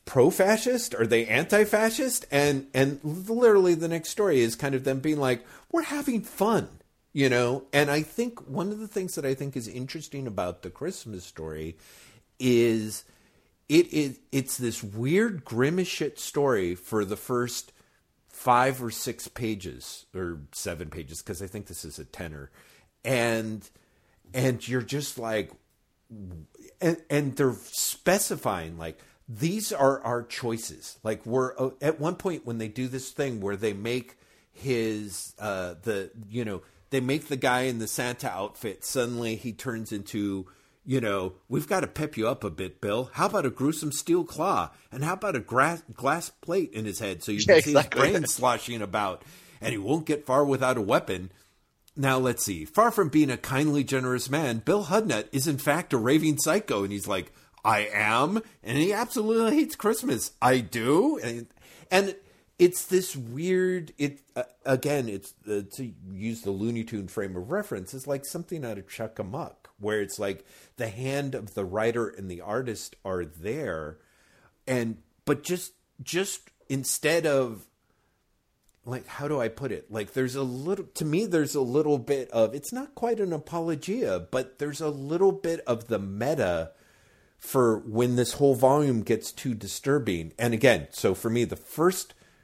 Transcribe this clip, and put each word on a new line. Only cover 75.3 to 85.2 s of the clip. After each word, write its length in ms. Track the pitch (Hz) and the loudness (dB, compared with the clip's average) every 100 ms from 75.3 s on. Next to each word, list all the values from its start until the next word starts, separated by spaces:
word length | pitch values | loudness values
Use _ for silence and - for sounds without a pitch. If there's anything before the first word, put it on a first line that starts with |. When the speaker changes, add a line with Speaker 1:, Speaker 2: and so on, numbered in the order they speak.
| 143 | -2
Speaker 1:
just, 280 | - 180 - - _ - | -2 -6 -6 -18 _ -18
just 480 | 131 170 196 - _ _ - | -6 -2 -2 -6 _ _ -6
instead 580 | 135 127 - 151 165 160 | -4 -2 -2 2 2 4
of, 380 | 139 123 107 - _ _ _ _ _ _ _ _ _ _ _ | 2 2 -4 -16 _ _ _ _ _ _ _ _ _ _ _
like, 220 | 120 127 - | -10 -10 -10
how 220 | - 143 | -8 -2
do 100 | 147 | 0
I 100 | 113 | -2
put 220 | - 135 | -2 -6
it? 220 | 87 - | -6 -6
Like, 220 | 107 104 | -8 -4
there's 200 | 131 127 | -2 -2
a 80 | 135 | -2
little, 440 | 131 123 151 202 170 | -4 -4 -4 -4 -6
to 100 | - | -4
me, 220 | 151 160 214 | 0 0 2
there's 280 | 175 139 | 2 2
a 60 | 147 | 0
little 380 | 123 139 151 143 | 2 2 4 2
bit 300 | 120 139 120 | 2 -2 0
of, 240 | 113 110 139 | 2 2 0
it's 160 | - | -8
not 220 | 247 285 - | -8 -8 -4
quite 240 | 233 220 | -2 0
an 120 | 190 | 0
apologia, 920 | 156 - 165 165 151 - 233 151 90 85 | -2 -4 -4 -2 -2 -4 -2 0 -2 -2
but 280 | 127 131 - | -4 -4 -6
there's 220 | 147 147 | -6 -4
a 80 | 156 | -4
little 420 | 143 139 170 | -4 -2 4